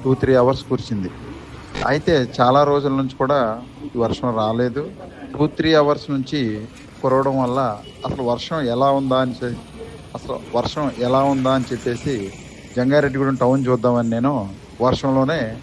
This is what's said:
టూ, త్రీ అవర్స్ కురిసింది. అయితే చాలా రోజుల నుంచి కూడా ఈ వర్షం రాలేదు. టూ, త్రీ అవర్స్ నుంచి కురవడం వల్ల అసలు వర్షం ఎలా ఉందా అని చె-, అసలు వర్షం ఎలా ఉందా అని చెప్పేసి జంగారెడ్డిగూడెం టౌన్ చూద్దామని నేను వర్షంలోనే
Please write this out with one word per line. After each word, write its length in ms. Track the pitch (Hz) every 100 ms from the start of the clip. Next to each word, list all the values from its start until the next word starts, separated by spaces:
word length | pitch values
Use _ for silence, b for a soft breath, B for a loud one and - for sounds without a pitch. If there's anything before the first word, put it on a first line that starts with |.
టూ, 100 | 131
త్రీ 200 | 131 -
అవర్స్ 300 | 131 123 135 -
కురిసింది. 400 | 127 - 107 92 - - - - - - - 113
అయితే 420 | 143 151 160 120 -
చాలా 240 | 123 135
రోజుల 280 | 143 143 139
నుంచి 240 | 135 135 -
కూడా 460 | 135 143 117 113 123 - 147 123
ఈ 20 |
వర్షం 400 | 113 - 127 110
రాలేదు. 540 | 107 113 123 123 151 - - - -
టూ, 140 | - 151
త్రీ 260 | - 160
అవర్స్ 380 | 156 143 143 -
నుంచి 560 | 139 131 151 117 107 110 - - -
కురవడం 360 | 135 131 135 135
వల్ల 160 | 127 127 127 104 - - -
అసలు 180 | -
వర్షం 360 | 123 117 - 165
ఎలా 280 | 131 120 139
ఉందా 280 | 139 135 127
అని 160 | 131 117
చె-, 140 | 123 113 - - - - - -
అసలు 240 | - 127 - 117
వర్షం 360 | 117 - 143 110
ఎలా 240 | 123 135
ఉందా 300 | 139 135 131
అని 120 | 135 123
చెప్పేసి 600 | 123 127 120 - 123 98 - - - - -
జంగారెడ్డిగూడెం 600 | 127 147 139 131 135 131
టౌన్ 320 | 123 135 127
చూద్దామని 420 | 123 120 120 117
నేను 400 | 113 127 143 98 - - -
వర్షంలోనే 760 | 123 120 139 135 135 160 113 113